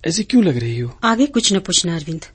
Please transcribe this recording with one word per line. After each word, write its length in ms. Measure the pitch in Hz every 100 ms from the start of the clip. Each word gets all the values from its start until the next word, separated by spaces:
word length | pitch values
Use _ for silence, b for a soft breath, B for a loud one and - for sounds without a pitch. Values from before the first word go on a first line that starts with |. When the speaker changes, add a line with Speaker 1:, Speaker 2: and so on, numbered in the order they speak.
| 160
Speaker 1:
ऐसे 160 | 165
क्यों 220 | 202 247
लग 120 | 190 123
रही 220 | 117 117
हो? 200 | 120 -
Speaker 2:
आगे 220 | 226 226 285
कुछ 260 | 233 -
न 60 | 196
पूछना 360 | 190 180 175 165
अरविंद। 280 | 151 160 -